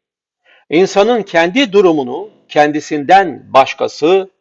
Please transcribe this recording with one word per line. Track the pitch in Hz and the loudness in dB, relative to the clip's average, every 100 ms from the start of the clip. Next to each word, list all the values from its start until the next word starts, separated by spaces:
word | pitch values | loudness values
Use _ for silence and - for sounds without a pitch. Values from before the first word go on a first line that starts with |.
| _ _ _ _ _ _ _ | _ _ _ _ _ _ _
İnsanın | 151 190 202 214 240 | -2 0 0 0 0
kendi | - 165 170 208 269 | -2 -2 0 0 0
durumunu | 196 185 156 123 139 208 _ _ | 2 2 0 -4 -8 -12 _ _
kendisinden | 156 147 147 147 151 139 185 185 117 101 | 0 0 0 -6 -8 2 2 2 -6 -2
başkası | 120 131 - 120 - 151 190 190 _ | 0 0 -2 -6 -2 0 0 -2 _